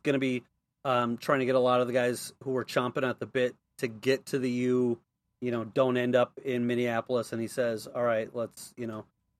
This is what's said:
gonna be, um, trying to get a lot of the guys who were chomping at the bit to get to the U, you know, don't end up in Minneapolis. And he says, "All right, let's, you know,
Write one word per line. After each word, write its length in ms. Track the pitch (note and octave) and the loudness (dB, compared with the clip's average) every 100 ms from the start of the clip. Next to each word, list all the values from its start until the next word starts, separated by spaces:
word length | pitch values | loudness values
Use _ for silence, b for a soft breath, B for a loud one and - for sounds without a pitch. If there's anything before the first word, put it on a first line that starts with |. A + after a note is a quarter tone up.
gonna 140 | D3 C#3 | 0 2
be, 240 | C3 B2 - _ _ _ | 2 -2 -6 _ _ _
um, 340 | C#3 B2 A#2+ A#2 | -2 0 0 -2
trying 220 | - C#3 | 0 2
to 60 | B2+ | 2
get 80 | C3 | 4
a 40 | |
lot 200 | B2+ B2 | 4 4
of 60 | B2 | 2
the 40 | |
guys 400 | B2+ B2 A#2 - - | 2 0 -2 -8 -10
who 80 | C3 | -4
were 120 | B2+ | -4
chomping 440 | A2+ C3+ B2 C#3+ C3 | -2 0 0 0 -2
at 100 | A2+ | -4
the 80 | G#2+ | -4
bit 280 | C3 B2 - _ - | 0 0 -2 _ -6
to 100 | B2 | -6
get 380 | A2 A#2+ C3 - | -2 0 0 0
to 120 | C#3 | -2
the 120 | B2+ | 0
U, 480 | B2 B2 B2 B2 A#2 _ _ _ _ | 0 2 2 2 -2 _ _ _ _
you 100 | B2 | -4
know, 140 | A#2 | -4
don't 320 | A2 C3+ C3 B2 | -2 2 2 2
end 180 | B2 | 2
up 240 | B2 B2 - | 4 2 -2
in 220 | C#3 B2 A#2+ | -4 -2 0
Minneapolis. 680 | A#2+ A#2+ A#2 A2+ B2 A2 | 0 0 0 -2 -2 -2
And 80 | A2+ | -6
he 60 | A2+ | -4
says, 380 | - A#2+ A2 - | -2 -2 -2 -6
"All 160 | C3 | -2
right, 240 | A#2+ A2 A2 | 0 0 -2
let's, 380 | B2 A2+ - - - | -6 -8 -10 -16 -10
you 100 | A#2 | -8
know, 180 | A2 - _ _ | -8 -12 _ _